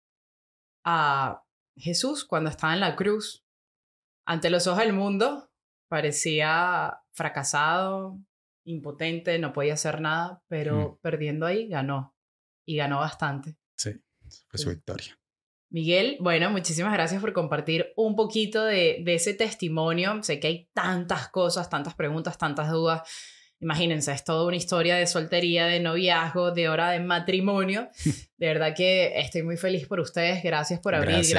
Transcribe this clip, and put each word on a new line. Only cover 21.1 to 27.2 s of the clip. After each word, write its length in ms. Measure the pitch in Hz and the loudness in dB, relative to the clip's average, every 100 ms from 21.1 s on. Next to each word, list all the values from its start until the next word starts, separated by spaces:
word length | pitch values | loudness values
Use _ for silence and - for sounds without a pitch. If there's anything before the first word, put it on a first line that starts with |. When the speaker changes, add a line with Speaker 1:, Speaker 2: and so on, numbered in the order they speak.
| 175 120 | -4 -4
Speaker 1:
cosas, 400 | 185 175 175 175 | 0 0 0 -2
tantas 260 | 151 147 - | -4 -6 -4
preguntas, 420 | 156 156 165 - | -4 -2 -4 -4
tantas 320 | 156 147 151 | -2 -2 0
dudas. 400 | 165 165 160 - - - - _ _ | 2 2 0 -4 -16 -18 -20 _ _
Imagínense, 500 | 165 151 170 156 143 | -2 0 2 0 -2
es 120 | 139 - | -4 -2
toda 200 | 160 175 | 0 0
una 100 | 175 | 0
historia 380 | 175 180 170 175 | 0 2 4 4
de 120 | 175 | 2
soltería, 600 | 175 160 175 175 170 170 | 0 0 0 2 4 4
de 120 | 170 | 2
noviazgo, 720 | 170 170 180 165 165 175 175 | 2 2 4 2 2 0 0
de 160 | 175 160 | 2 2
hora 220 | 156 170 | 2 2
de 80 | 175 | 0
matrimonio. 880 | 175 175 | 0 0